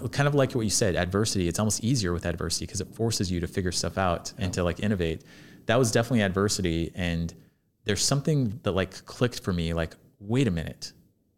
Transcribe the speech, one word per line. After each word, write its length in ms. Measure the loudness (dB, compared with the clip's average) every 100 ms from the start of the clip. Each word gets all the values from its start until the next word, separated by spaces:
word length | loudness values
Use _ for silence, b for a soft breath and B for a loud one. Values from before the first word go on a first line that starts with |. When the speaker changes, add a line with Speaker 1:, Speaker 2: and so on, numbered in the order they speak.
| -2
Speaker 1:
kind 180 | 0 2
of 80 | 4
like 180 | 2
what 80 | 2
you 80 | 0
said, 260 | 2 2 2
adversity. 520 | 2 0 0 2 0
It's 120 | 2
almost 240 | 0 0
easier 300 | 0 0 0
with 120 | 0 -2
adversity 420 | -4 -4 -4 -6
'cause 140 | -8
it 120 | -8 -4
forces 360 | -2 0 0
you 80 | -2
to 80 | -2
figure 240 | -2 -2
stuff 260 | -2 -2 0
out 340 | 0 0 -4 -6
and 100 | -4
Speaker 2:
Yeah. 40 |
Speaker 1:
to, 120 | 0
like, 160 | 0 0
innovate. 420 | 0 0 0 -4 -8 B B B B
That 120 | 2
was 140 | 4
definitely 300 | 2 2 2
adversity. 720 | 2 2 2 2 0 0 -2 -2
And 380 | -2 -2 -4 -8 b b b _ -2
there's 180 | 0
something 560 | 2 2 2 2 0 -2
that, 80 | -2
like, 340 | 0 0 -4 -12
clicked 360 | -2 -2 -2
for 120 | -4
me, 200 | -2 0
like, 220 | 0 -2 -6 -20 -14
"Wait 280 | -2 2 2
a 40 |
minute, 420 | 0 -4 -10 -16 -16 _ _ _